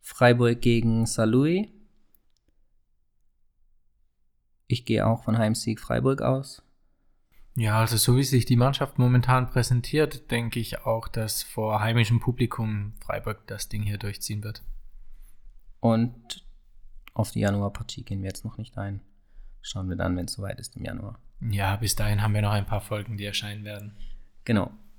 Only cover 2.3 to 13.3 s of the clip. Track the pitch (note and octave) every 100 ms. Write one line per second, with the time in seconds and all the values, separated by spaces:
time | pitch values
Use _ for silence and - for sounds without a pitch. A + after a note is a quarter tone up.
2.3 | _ _ _ _ _ _ _ _ _ _
3.3 | _ _ _ _ _ _ _ _ _ _
4.3 | _ _ _ _ A#2+ - A2 G#2 A2+ -
5.3 | A2+ G#2+ A2+ - G#2+ - A#2+ C3 C3+ B2
6.3 | C3 C3+ - _ _ _ _ _ _ _
7.3 | _ - - A2 A2 A2+ A2+ - B2 C3+
8.3 | C3 A2+ A#2+ B2 C3+ D3 - B2 B2 B2
9.3 | B2+ B2+ C3 A#2 B2 - D3 D3+ - -
10.3 | A#2 A#2 A#2+ A2+ - - A2+ A2 A2+ G#2+
11.3 | - - - A2 G#2+ G#2+ A#2 G#2+ A#2+ -
12.3 | A#2+ A#2 - A2 G#2 G2+ A2 - - -